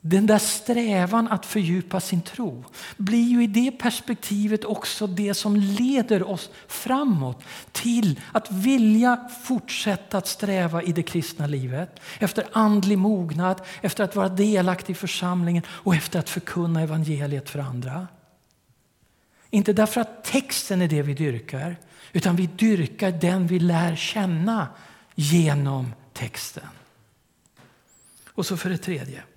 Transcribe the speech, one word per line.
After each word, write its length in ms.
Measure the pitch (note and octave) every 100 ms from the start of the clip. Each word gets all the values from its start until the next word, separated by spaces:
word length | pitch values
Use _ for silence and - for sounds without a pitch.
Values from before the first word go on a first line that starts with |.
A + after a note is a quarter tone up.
Den 220 | D#3+ F#3+ G#3
där 140 | G#3+
strävan 880 | - - - A#3+ A#3 G3 F3+ A3+ A3+
att 180 | A3 -
fördjupa 540 | G#3+ F3 F3+ F3 F#3+
sin 220 | - F3+
tro 440 | E3+ - A3+ B2 B2+ - - -
blir 320 | F#3+ A#3 A#3
ju 140 | A#3+
i 40 | A#3
det 240 | G3+ B3+
perspektivet 920 | C4 B3 A#3 - A#3+ - G3+ G#3 G#3+ G#3
också 420 | G#3+ - - G#3+
det 260 | F3+ G3+
som 220 | G3+ G#3+ G#3
leder 680 | G3 G3+ B3 C4+ A3+ G#3
oss 260 | F#3 F#3 - - -
framåt 760 | - - C4 D4 F3+ C3+ B2 - - -
till 480 | - A#3+ A#3 G#3+ C#3+ -
att 200 | A3+ -
vilja 760 | F#3+ G#3 C4+ A3 G#3+ B3 A#3+ A#3 -
fortsätta 760 | - B3+ - - - F#3+ - G3
att 100 | F#3
sträva 560 | - G3+ F#3+ F3 E3
i 80 | F3
det 120 | E3+
kristna 440 | E3+ F3 D#3 - D3
livet. 520 | C#3+ B2+ C3 F3+ - - -
Efter 280 | G3+ - -
andlig 460 | - A3 G#3 F#3+ G3+
mognad, 640 | G3 G#3 E3+ D3+ F#3 F#3+ F#3 -
efter 220 | G3 -
att 120 | G3 G#3
vara 140 | F#3+
delaktig 640 | F#3 G3+ G#3 F3+ F3+ -
i 20 | F3
församlingen 680 | F3+ - F3+ F3+ E3+ F3 -
och 280 | - - E3
efter 240 | - F3+
att 100 | D#3
förkunna 520 | - - - E3+ E3
evangeliet 680 | D#3+ D#3 D#3 D3 C#3+ C#3+ C3+
för 100 | C#3+
andra. 480 | C3+ B2 B2+ C#3 F3+ - _ _ _ _ _ _ _ _ _ _ _ _ _
Inte 240 | G#3+ G#3
därför 280 | G3+ G#3+ A#3
att 220 | A3+ -
texten 580 | - C4+ C4+ - - F#3+
är 60 | F3
det 140 | D3
vi 120 | D3
dyrkar, 640 | C#3 D#3 A#2 - C3+ D#3 E3+ - - -
utan 240 | F3 F#3 F3
vi 120 | F#3
dyrkar 640 | - A3 G3+ D3+ - G3
den 360 | E3+ F3 F#3 F3
vi 120 | F3+
lär 360 | F3 E3 E3+ D#3+
känna 720 | - A3 F#3+ E3 F#3 A3+ C#3+ - - - _ -
genom 800 | D3 E3+ D#3+ C#3+ C#3 C3+ B2+ A2 -
texten. 560 | - A#2 - - - - - - _ _ _ _ _ _ _ - _ _ _ _ _ -
Och 180 | - F#3+
så 120 | F3+
för 120 | F3+
det 80 | F3+
tredje 460 | - D#3+ B2+ C3 -